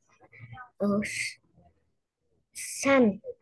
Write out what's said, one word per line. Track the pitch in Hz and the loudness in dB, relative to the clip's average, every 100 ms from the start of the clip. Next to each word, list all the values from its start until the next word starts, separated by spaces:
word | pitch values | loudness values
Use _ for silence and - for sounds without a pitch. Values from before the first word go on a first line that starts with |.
| _ _ - - - - - - | _ _ -20 -20 -20 -18 -18 -4
uh, | 202 202 | 0 0
s-, | 208 - - - _ _ _ _ _ _ _ _ _ _ _ | -2 -4 -8 -10 _ _ _ _ _ _ _ _ _ _ _
sun. | - - - 269 277 226 190 - - | -14 -12 -4 2 6 4 2 -6 -16